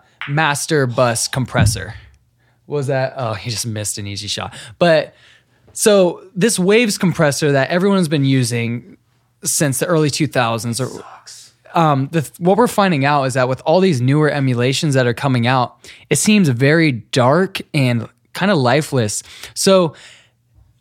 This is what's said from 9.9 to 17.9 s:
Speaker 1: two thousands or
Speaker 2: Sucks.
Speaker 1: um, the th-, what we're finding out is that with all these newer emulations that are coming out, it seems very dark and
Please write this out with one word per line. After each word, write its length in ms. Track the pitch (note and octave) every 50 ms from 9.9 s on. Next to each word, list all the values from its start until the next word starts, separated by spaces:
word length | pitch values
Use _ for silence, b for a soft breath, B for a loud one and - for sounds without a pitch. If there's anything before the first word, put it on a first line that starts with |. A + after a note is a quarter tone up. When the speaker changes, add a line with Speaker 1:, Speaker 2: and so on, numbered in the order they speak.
| F3 D#3 D#3 D3
Speaker 1:
two 160 | - - D#3
thousands 540 | - - C3+ A#2+ A2+ A2+ A2+ G2+ A#2 A#2 B2+
or 60 | B2+
Speaker 2:
Sucks. 680 | A#2 - - - - - - - - - - - - _ _ _ - -
Speaker 1:
um, 340 | F3 E3 D#3 C#3+ C3+ C3+ C#3
the 120 | D#3 E3 C#3
th-, 180 | - - -
what 160 | F3 F3+ G3+
we're 100 | G3 B3
finding 380 | - - - G3 F#3+ E3+ C#3 C3+
out 200 | C#3+ D3 C#3+ C3
is 100 | C3 B2
that 140 | C3+ B2+ B2+
with 100 | C3 B2+ -
all 140 | D3+ D#3 F#3
these 200 | F#3+ F#3+ D3+ A#2+
newer 300 | B2 C3 C#3 D3+ D3+ D3
emulations 640 | C#3+ C#3+ C3+ C3 B2 A#2 A#2+ C3 C#3 - E3+ D3+ C3
that 120 | C3 B2+
are 80 | A#2+ A2+
coming 320 | - - C#3 B2+ A#2+ A#2
out, 320 | A#2+ C3 C3 B2 - - B B B B B B -
it 80 | D3+
seems 320 | C#3 - G#3+ G#3+ G#3 F#3 C#3+
very 440 | A#2+ A#2 C#3 C#3 D3+ E3+ E3 D#3 B2+
dark 680 | G#2+ - _ - C3+ A#2+ B2+ C#3+ F3 F#3+ F#3+ F#3+ - - - -
and 340 | D3 C3 B2